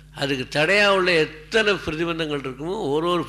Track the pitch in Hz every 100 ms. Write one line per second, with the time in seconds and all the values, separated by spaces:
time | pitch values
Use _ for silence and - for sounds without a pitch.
0 | - - 139 135 127 147 156 202 202 196
1 | 180 165 151 - - 220 208 185 - 156
2 | 170 165 160 147 135 123 156 208 160 147
3 | 175 175